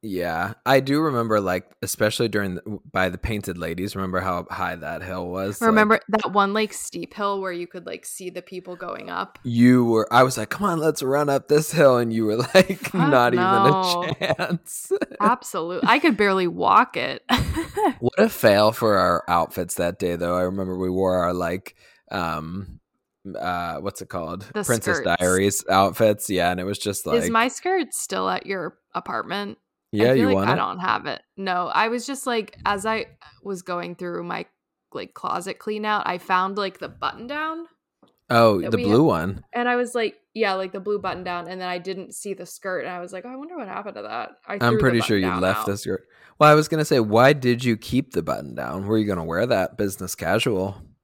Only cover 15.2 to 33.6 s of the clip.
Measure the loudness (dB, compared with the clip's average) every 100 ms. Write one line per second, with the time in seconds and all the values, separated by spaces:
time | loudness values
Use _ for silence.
15.2 | 0 0 -4 -8 -6 -2 2 4 4 4
16.2 | 2 2 0 0 4 6 4 -2 -6 -8
17.2 | -2 0 0 -4 -6 0 0 2 -2 2
18.2 | 2 4 4 6 4 4 2 4 4 2
19.2 | 2 0 0 -4 -6 -2 -2 -2 -2 -2
20.2 | -2 0 0 -2 -6 -2 -2 0 2 2
21.2 | 0 0 -2 -4 -8 _ _ _ _ -6
22.2 | -4 -4 -6 -10 -12 -18 _ _ _ _
23.2 | -14 -8 -6 -4 -6 -6 -8 -10 -10 -10
24.2 | -8 -10 -10 -8 -2 -2 -2 -2 0 0
25.2 | 2 2 2 -2 0 2 2 4 2 2
26.2 | -2 0 0 0 -6 -6 -4 -6 -2 0
27.2 | 2 0 0 -2 -2 -2 -2 -6 -6 -4
28.2 | -2 -4 -6 -8 -8 _ _ -10 -6 -8
29.2 | -6 -8 -8 -14 _ _ _ 2 4 4
30.2 | 4 2 2 0 -2 -4 -2 -2 -4 -10
31.2 | _ -10 -4 -4 -2 0 0 -2 -6 -8
32.2 | -4 -4 -4 -6 -4 -2 -2 -4 -6 _
33.2 | -20 _ -12 -12